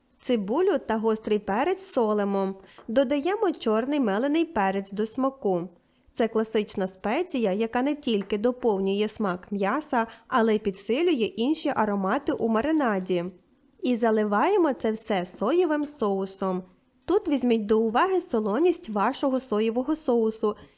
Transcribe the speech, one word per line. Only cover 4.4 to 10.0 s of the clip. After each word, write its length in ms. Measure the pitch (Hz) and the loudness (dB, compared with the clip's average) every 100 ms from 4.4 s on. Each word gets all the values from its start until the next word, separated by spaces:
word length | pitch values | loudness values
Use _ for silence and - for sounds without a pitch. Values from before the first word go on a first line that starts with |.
перець 480 | 330 226 190 196 196 | 0 0 0 0 -4
до 140 | 196 226 | -4 -4
смаку. 600 | - 262 269 202 180 175 - _ _ _ - | -2 -2 -2 -2 0 -2 -12 _ _ _ -2
Це 100 | 226 | 0
класична 600 | 220 220 220 208 - 185 | 0 0 -2 -2 -4 -4
спеція, 640 | - 202 262 359 262 220 | -4 -4 -2 -2 -2 0
яка 300 | 196 226 247 | 0 -2 -2
не 120 | 269 | -2
тільки 440 | 294 254 208 196 208 | -2 -2 -2 0 0
доповнює 720 | 240 247 240 196 190 202 214 | 0 0 0 2 0 0 -2
смак 440 | - 208 180 - | -2 -4 -4 -6
м'яса, 540 | 202 196 269 302 247 | -2 0 0 0 -2